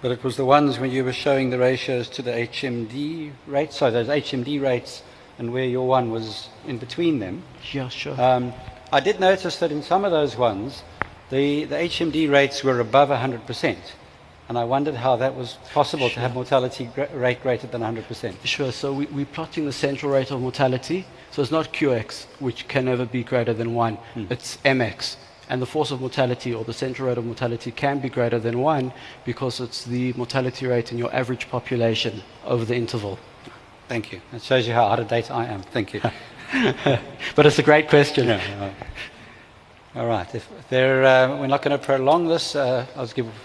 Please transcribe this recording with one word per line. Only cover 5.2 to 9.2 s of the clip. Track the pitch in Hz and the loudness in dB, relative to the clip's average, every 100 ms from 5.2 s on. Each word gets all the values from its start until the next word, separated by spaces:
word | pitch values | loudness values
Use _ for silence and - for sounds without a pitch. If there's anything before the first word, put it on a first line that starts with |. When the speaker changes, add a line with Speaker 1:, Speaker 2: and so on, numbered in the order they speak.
| - - | -20 -8
Speaker 1:
and | 120 | -6
where | 127 | -2
your | 131 123 127 | -2 0 2
one | 131 120 | 2 2
was | 113 110 107 - - - | -4 -6 -12 -16 -14 -10
in | 123 | -10
between | 110 - 170 139 | -8 -2 0 0
them. | 95 107 - - - | -4 -8 -12 -18 -8
Speaker 2:
Yeah, | 139 127 | -8 -6
sure. | - 151 131 | -8 -8 2
Speaker 1:
Um, | 127 127 123 110 - - - | 4 4 0 -8 -16 -18 0
I | 143 | 2
did | 180 190 | 2 4